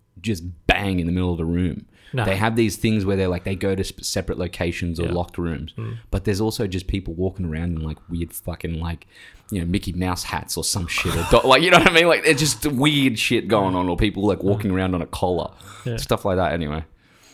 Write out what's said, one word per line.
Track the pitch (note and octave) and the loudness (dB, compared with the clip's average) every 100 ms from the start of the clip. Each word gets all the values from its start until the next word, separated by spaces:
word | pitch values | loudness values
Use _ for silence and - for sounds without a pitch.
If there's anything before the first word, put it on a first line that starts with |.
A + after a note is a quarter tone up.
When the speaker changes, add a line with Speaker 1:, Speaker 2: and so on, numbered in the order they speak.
| _ - | _ -12
Speaker 1:
just | G#2+ F#2+ F2 E2+ - | -6 -4 -6 -8 -2
bang | F2+ G2 F#2 | -2 0 0
in | E2+ | 0
the | |
middle | F2 F2+ | 0 0
of | E2 | 0
a | |
room. | E2 E2+ F2+ - - _ - | 0 0 0 -4 -12 _ -10
Speaker 2:
No. | C3 | -4
Speaker 1:
They | G#2+ F#2+ | -2 0
have | A2 | 0
these | A2+ A2 - | 2 2 2
things | A2+ A2 | 0 2
where | F#2+ G2 | 2 0
they're, | F#2 | 0
like, | F2 | -2
they | - G2 | -4 -2
go | G2 | -2
to | F#2+ | 0
sp-, | F#2 - | -2 -6
separate | - G2+ - F2+ | -6 -4 -4 -4
locations | F2+ - F2 E2+ F2 E2 | -6 -4 -4 -2 -4 -2
or | E2+ | -2
Speaker 2:
Yeah. | |
Speaker 1:
locked | F2 E2+ - | -2 -4 -4
rooms. | E2+ C#2+ D#2 - | -4 -4 -8 -10
Speaker 2:
Mm. | A2 A2+ - | -10 -10 -6
Speaker 1:
But | G2 | -4
there's | A2 G2 | -2 0
also | A2 - G#2 | 0 -2 -2
just | F#2 - | -4 -4
people | G2 F2+ | -4 -4
walking | E2 F#2 - F2 | -4 -4 -4 -6
around | D#2 F2 D#2+ | -4 -4 -4
in, | |
like, | D#2 D2+ - | -4 -8 -8
weird | E2+ E2 | -6 -6
fucking, | - - E2+ E2+ D#2+ | -8 -10 -8 -6 -4
like, | E2 E2 - - - - - | -4 -6 -10 -20 -20 -20 -8
you | G2 | -4
know, | E2+ | -2
Mickey | F#2+ - | -2 -2
Mouse | F2+ F#2 F2+ | -2 -2 -2
hats | - D#2+ D#2 - | -4 -6 -6 -6
or | |
some | D#2+ - E2+ | -2 -2 -2
shit. | - F2 E2 | -2 -2 0
Or | F2 | 4
do-, | A#2 B2+ | 4 6
like, | C3 | 6
you | F3 | 8
know | F3 | 8
what | - | 8
I | |
mean? | E3 E3+ | 6 6
Like, | D#3 | 4
there's | D3+ C#3+ | 4 2
just | D3+ - D3+ | 2 0 -2
weird | B2+ D3+ C#3+ C3+ A2 | 2 2 4 2 2
shit | - A#2 - | 0 0 2
going | A2 F#2+ | 2 2
on, | F#2 F2+ | 2 0
or | F2 | 2
people, | G#2+ G2 G2+ | 0 2 0
like, | - | 2
walking | G2 G2+ G#2 | 2 0 0
around | F#2 F#2 | 0 0
on | F2+ | -2
a | D#2+ | -4
collar. | - F2+ F2 - - - - | -4 -2 -2 -4 -10 -20 -12
Speaker 2:
Yeah. | B2+ A2+ | -8 -6
Speaker 1:
Stuff | - A2 | -2 -2
like | G2+ F#2 | 0 0
that, | E2+ | 0
anyway. | E2 D2+ D#2 - _ _ _ _ | 0 -2 -6 -8 _ _ _ _